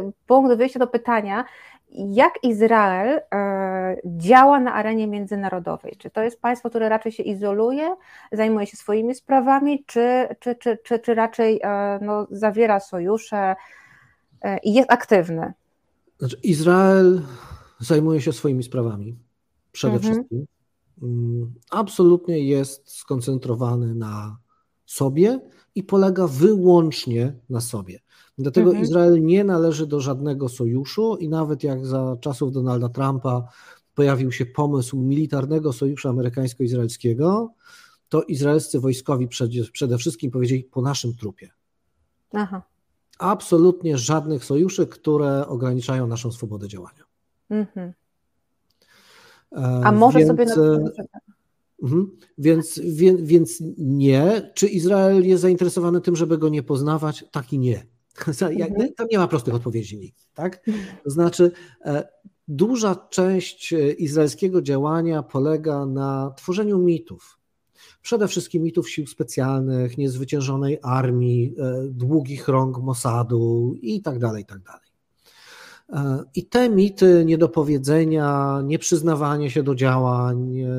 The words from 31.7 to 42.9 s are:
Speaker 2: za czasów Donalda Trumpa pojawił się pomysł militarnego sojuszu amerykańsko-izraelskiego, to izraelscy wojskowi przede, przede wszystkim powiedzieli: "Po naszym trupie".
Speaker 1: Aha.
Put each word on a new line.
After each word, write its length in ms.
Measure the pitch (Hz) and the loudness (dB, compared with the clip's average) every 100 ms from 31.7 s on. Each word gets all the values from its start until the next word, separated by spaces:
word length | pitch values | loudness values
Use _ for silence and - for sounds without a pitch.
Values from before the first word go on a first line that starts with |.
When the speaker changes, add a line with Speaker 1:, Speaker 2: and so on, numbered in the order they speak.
| 131 131 | -4 -4
Speaker 2:
za 320 | 131 131 123 | -4 -4 -6
czasów 300 | 147 127 139 | -8 -4 -4
Donalda 380 | 135 127 123 120 | -2 -2 -2 -4
Trumpa 580 | 135 135 131 131 123 120 _ - _ _ - | -2 -2 -2 -2 -4 -6 _ -20 _ _ 0
pojawił 360 | 139 131 131 | 2 2 -2
się 140 | 120 123 | -4 -6
pomysł 520 | - 147 139 123 135 | -2 0 0 -2 -2
militarnego 760 | 131 147 151 143 135 160 151 | 0 0 -2 -2 -2 -2 -2
sojuszu 360 | 123 139 143 139 | -2 -4 -2 -4
amerykańsko-izraelskiego, 1400 | 127 123 131 127 123 120 123 117 - 120 117 170 214 226 _ _ - _ _ - | -2 -2 -2 -6 -2 -2 -2 -4 -2 -2 0 0 0 -4 _ _ -20 _ _ -4
to 140 | 156 | -2
izraelscy 560 | - 135 143 151 - 135 | -2 -2 2 0 0 -2
wojskowi 480 | 131 123 - 127 123 | -2 -2 -2 -2 -2
przede, 360 | - 120 120 110 | -4 -4 -4 -6
przede 240 | - 131 123 | -4 -2 -2
wszystkim 340 | 165 - 131 | -4 -6 -6
powiedzieli: 320 | 127 123 131 | -2 -2 -2
"Po 180 | 123 131 | -4 -4
naszym 340 | 135 139 120 117 | -4 -4 -6 -8
trupie". 340 | 104 - 95 _ _ _ _ _ _ _ _ | -12 -14 -20 _ _ _ _ _ _ _ _
Speaker 1:
Aha. 280 | 208 190 185 - _ _ | -6 -6 -8 -16 _ _